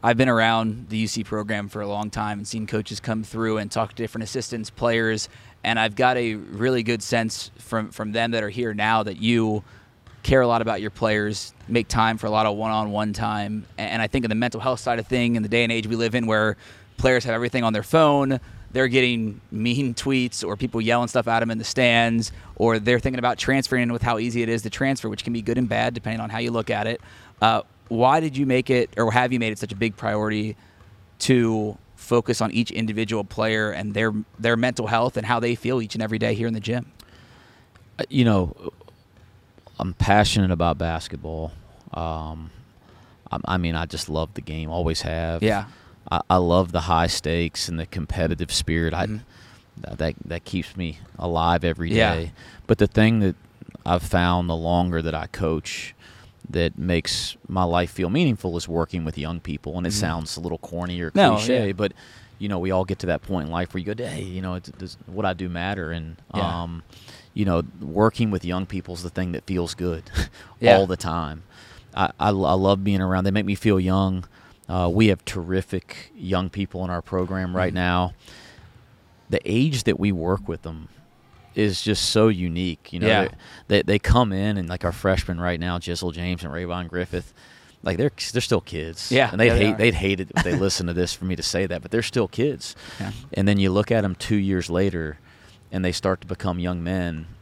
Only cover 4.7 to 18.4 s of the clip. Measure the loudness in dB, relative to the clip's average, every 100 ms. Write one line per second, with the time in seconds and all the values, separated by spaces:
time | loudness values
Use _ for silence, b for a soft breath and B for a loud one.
4.7 | -2 0 2 2 0 -4 B B B -2
5.7 | 0 0 2 2 2 0 -4 -8 -2 0
6.7 | 0 0 -2 0 0 0 -4 -12 -16 -6
7.7 | -4 -4 -8 -4 -2 0 0 -4 -4 -4
8.7 | 0 2 2 0 -2 2 4 2 -2 -6
9.7 | B B B -20 -8 4 4 6 4 2
10.7 | -2 -4 -2 2 2 0 -4 -10 -16 -2
11.7 | 0 0 2 2 2 0 2 2 0 -2
12.7 | -2 0 -2 -2 -2 -4 -4 -4 -8 -10
13.7 | -8 -6 -2 -2 0 0 0 0 -2 -4
14.7 | -2 0 -2 0 0 2 0 2 2 2
15.7 | 0 -2 0 0 0 2 2 2 0 B
16.7 | B B 0 2 2 2 -2 0 0 0
17.7 | 0 2 6 6 6 2 0